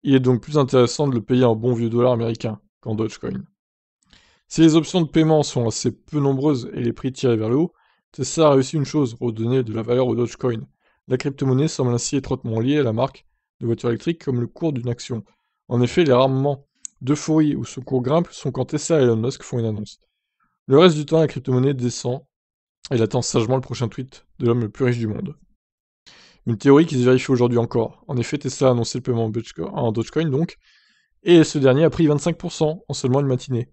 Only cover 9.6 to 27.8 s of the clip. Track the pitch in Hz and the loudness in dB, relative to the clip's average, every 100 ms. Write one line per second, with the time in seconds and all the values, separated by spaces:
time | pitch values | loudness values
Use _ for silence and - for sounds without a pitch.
9.6 | 113 113 113 123 127 113 120 - 127 113 | -2 -6 -2 0 0 0 -4 -4 -6 -6
10.6 | 131 _ _ _ - 127 147 135 135 131 | -10 _ _ _ -6 -4 -4 -4 -2 0
11.6 | 156 - 127 120 - 143 135 131 120 113 | 0 -2 -2 -2 -2 -6 -4 -6 -4 -4
12.6 | 120 147 127 110 135 - _ _ _ _ | 0 0 0 -2 -4 -6 _ _ _ _
13.6 | 117 117 123 120 - 170 - 123 120 - | -4 -2 -2 -4 -4 -6 -4 -4 -4 -4
14.6 | 165 135 120 117 - 117 101 _ _ _ | -4 -4 -6 -8 -8 -10 -12 _ _ _
15.6 | _ 123 123 - 165 151 135 131 139 139 | _ 0 2 2 4 4 4 2 -2 -4
16.6 | _ _ - _ 127 147 - 156 151 143 | _ _ -20 _ -4 -4 0 2 2 -2
17.6 | 117 - 123 131 123 160 175 - 143 131 | -8 -12 -4 -4 0 0 0 -6 -8 -4
18.6 | 127 151 - 160 127 110 117 135 - 127 | -4 -4 0 2 4 2 -2 -6 -8 -4
19.6 | 113 107 104 - _ _ _ _ _ _ | -4 -6 -10 -16 _ _ _ _ _ _
20.6 | - 135 180 151 143 160 156 - 135 127 | 4 6 8 4 0 2 2 -2 -2 0
21.6 | 131 135 123 - 127 131 _ _ _ _ | 0 0 -4 -4 -8 -8 _ _ _ _
22.6 | _ _ - 127 113 120 120 139 110 131 | _ _ -4 -2 0 0 -2 -2 0 -2
23.6 | 127 120 117 - 127 - _ _ 120 120 | -4 -6 -6 -6 -14 -16 _ _ 0 0
24.6 | 110 - 131 120 110 104 - - _ _ | -2 -2 -2 0 -4 -6 -10 -14 _ _
25.6 | _ _ _ _ _ - _ _ - 107 | _ _ _ _ _ -20 _ _ -6 0
26.6 | 139 139 165 135 123 127 - 127 120 117 | 6 8 6 2 4 2 2 2 2 2
27.6 | 117 120 | 0 -2